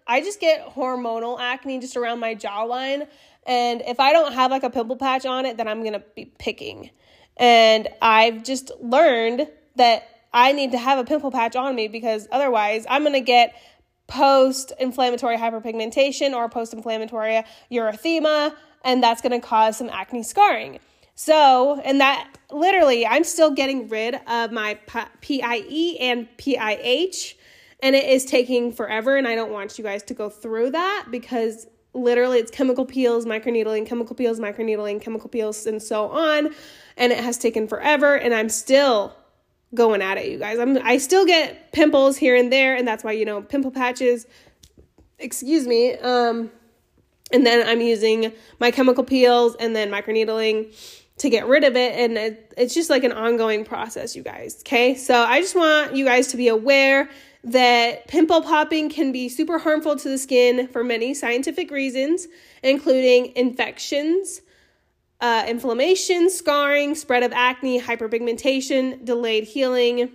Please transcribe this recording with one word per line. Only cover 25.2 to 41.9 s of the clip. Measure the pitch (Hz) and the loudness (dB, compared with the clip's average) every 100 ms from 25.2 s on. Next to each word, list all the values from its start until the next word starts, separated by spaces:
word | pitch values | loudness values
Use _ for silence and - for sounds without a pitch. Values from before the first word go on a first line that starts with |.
P | - 277 | -8 -4
I | 240 240 196 | -4 -6 -6
E | 294 339 330 | -4 -4 -2
and | 254 240 233 - | -2 -4 -6 -10
P | - 269 | -4 -4
I | 220 208 | -2 -4
H, | 240 254 370 - - - _ _ _ _ | -2 -2 -2 -6 -14 -16 _ _ _ _
and | 269 269 | 0 2
it | |
is | 269 262 262 | 4 0 2
taking | 269 247 247 240 | 0 2 0 -2
forever, | 226 214 220 220 277 | -4 -6 -4 0 0
and | 254 | 0
I | 226 | -4
don't | 220 | -6
want | 208 202 - | -8 -12 -10
you | 214 | -10
guys | 202 | -10
to | - | -10
go | 240 214 | -10 -10
through | - 233 220 247 | -10 -8 -4 -2
that, | 311 370 403 285 | -2 -4 -4 -8
because | 240 - 247 226 220 - _ _ | -12 -8 -4 -4 -6 -16 _ _
literally | 254 240 240 247 247 | -4 0 2 2 2
it's | 233 | 0
chemical | - 262 254 262 | -2 0 0 -2
peels, | 269 247 233 233 | 0 0 0 -2
microneedling, | 220 220 226 220 214 220 | -6 -2 -2 -2 -2 -4
chemical | 240 226 247 | -6 -6 -4
peels, | 247 226 | -4 -2
microneedling, | 208 208 226 214 208 208 | -6 -6 -4 -4 -4 -8
chemical | 226 226 - | -8 -12 -10
peels, | 240 214 214 233 | -6 -6 -6 -8
and | 214 | -8
so | 214 214 208 | -6 -6 -4
on, | 285 320 302 302 311 - - - - | -2 0 0 -2 -6 -20 -20 -16 -2
and | 247 | 0
it | 240 | 0
has | 240 233 | -4 -4
taken | 240 226 214 | -2 -2 -4
forever, | - - 302 285 285 | -4 0 2 4 2
and | 240 | 2
I'm | 226 220 | 0 -2
still | - - 262 285 220 196 - _ _ _ _ _ | -4 2 4 4 2 -2 -10 _ _ _ _ _
going | 233 233 208 | 2 2 2
at | 190 196 | -2 -4
it, | - | -6
you | - | -8
guys. | 208 226 | -6 -4
I'm, | 240 269 | 0 0
I | 220 254 | 2 0
still | 262 370 370 | 4 4 6
get | 339 269 - _ | 4 2 -6 _
pimples | - 302 | 2 4